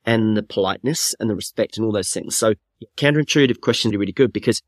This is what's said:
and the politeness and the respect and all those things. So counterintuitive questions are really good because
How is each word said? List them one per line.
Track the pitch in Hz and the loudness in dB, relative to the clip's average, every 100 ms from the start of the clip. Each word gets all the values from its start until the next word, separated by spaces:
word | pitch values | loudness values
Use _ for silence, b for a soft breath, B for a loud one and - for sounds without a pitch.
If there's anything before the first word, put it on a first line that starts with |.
| - | 0
and | 113 110 107 | 2 2 0
the | |
politeness | 104 - 95 98 127 160 - - | -2 -2 -2 -2 -4 -4 -4 -4
and | 113 | -4
the | 101 | -4
respect | - - 107 - | -6 -4 -4 -2
and | 110 | -2
all | |
those | 104 90 | -2 -2
things. | - - - | -6 -6 -2
So | 110 - _ _ - - | 0 0 _ _ -20 -2
counterintuitive | 143 147 143 151 131 113 | 2 2 2 4 4 2
questions | - 113 117 | 0 0 0
are | 104 | -2
really | 98 | -2
good | - 123 | 2 2
because | 104 120 110 | 2 -2 -2